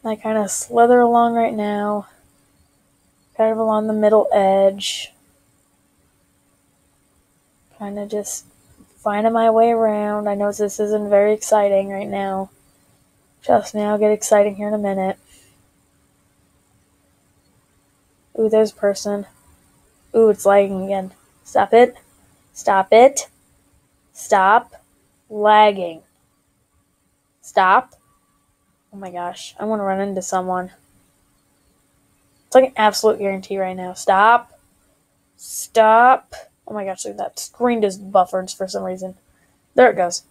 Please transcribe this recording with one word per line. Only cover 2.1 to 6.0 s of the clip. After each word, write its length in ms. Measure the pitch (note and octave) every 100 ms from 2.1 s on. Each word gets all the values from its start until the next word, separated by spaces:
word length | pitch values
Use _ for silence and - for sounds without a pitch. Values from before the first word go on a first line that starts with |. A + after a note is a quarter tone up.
| _ _ _ _ _ _ _ _ _ _ _ _ -
kind 120 | A3
of 80 | A3
along 300 | A3 G#3+ G#3+
the 60 |
middle 340 | G#3+ G#3 A3 -
edge. 800 | G#3+ F#3+ G3 G3 G3 - - - _ _ _ _ _ _ _ _ _